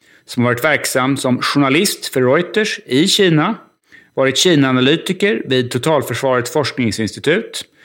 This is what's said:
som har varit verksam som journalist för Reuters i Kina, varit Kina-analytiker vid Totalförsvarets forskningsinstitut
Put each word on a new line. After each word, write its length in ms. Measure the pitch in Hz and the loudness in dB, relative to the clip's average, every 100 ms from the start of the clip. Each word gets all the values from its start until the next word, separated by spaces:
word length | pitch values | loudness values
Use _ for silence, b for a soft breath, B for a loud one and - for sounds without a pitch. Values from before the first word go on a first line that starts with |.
| b b - | b b -8
som 180 | 123 | -2
har 80 | 120 | 0
varit 120 | 117 | 0
verksam 540 | 156 139 - 135 131 135 | 0 0 0 0 0 0
som 240 | 131 123 | 0 0
journalist 720 | - 143 139 151 202 - - | 0 2 2 2 0 -4 -6
för 80 | 135 | 0
Reuters 580 | 127 156 175 214 214 - - | 2 2 0 -2 -4 -6 -2
i 220 | 127 185 | 0 2
Kina, 480 | - 185 156 175 - - _ b b b | 2 4 4 2 -2 -10 _ b b b
varit 240 | - 135 131 | -2 0 2
Kina-analytiker 1040 | 185 156 135 127 127 160 - 185 202 226 - | 2 4 4 2 2 0 -2 -2 -2 -2 -2
vid 260 | 127 123 | -2 -2
Totalförsvarets 840 | 127 156 147 - 117 135 123 120 | -2 0 0 -2 -4 -2 0 0
forskningsinstitut 1120 | 156 127 - 117 - 104 - 139 180 - - - B | -2 -2 -2 -4 -2 -6 -4 -2 -2 -2 -12 -14 B